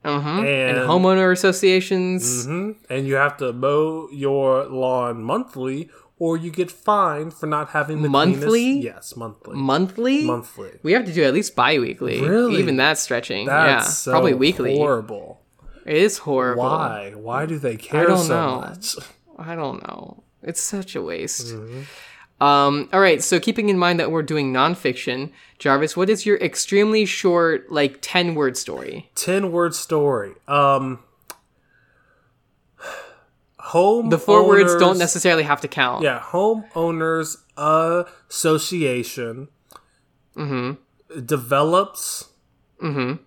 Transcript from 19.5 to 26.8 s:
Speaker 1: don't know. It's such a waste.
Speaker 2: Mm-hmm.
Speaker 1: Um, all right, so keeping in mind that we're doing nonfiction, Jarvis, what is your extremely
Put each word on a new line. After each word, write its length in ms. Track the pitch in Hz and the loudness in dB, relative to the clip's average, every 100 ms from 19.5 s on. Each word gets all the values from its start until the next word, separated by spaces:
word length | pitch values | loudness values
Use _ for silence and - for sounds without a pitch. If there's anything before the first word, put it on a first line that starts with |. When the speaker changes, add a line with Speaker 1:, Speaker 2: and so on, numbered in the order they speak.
| 170 | -8
Speaker 1:
don't 260 | 143 - - | -8 -8 -12
know. 360 | 50 - - _ _ | -14 -18 -20 _ _
It's 160 | - 170 | -10 -8
such 340 | - 202 190 143 | -6 -8 -8 -8
a 60 | |
waste. 500 | 82 85 110 - 120 | -8 -8 -8 -8 -10
Speaker 2:
Mm-hmm. 280 | 113 110 127 143 - - - - _ | -12 -14 -16 -16 -20 -20 -20 -20 _
Speaker 1:
Um, 460 | 139 143 143 143 139 | 4 6 4 2 0
all 80 | 190 | 4
right, 220 | 190 156 | 6 4
so 180 | - 175 | 2 0
keeping 300 | 233 233 208 | 2 0 0
in 80 | 185 | 2
mind 220 | 175 170 | 2 2
that 100 | 127 | 0
we're 120 | 160 | -2
doing 280 | 151 156 139 | -2 -2 0
nonfiction, 760 | 127 147 175 135 123 - 127 143 - - _ | 2 2 2 -2 -2 -6 -6 -8 -14 -20 _
Jarvis, 360 | 147 139 156 - | 2 2 2 0
what 140 | 190 | 0
is 160 | 214 208 | 0 2
your 120 | 202 | 0
extremely 680 | 180 - - 196 | 0 -4 0 2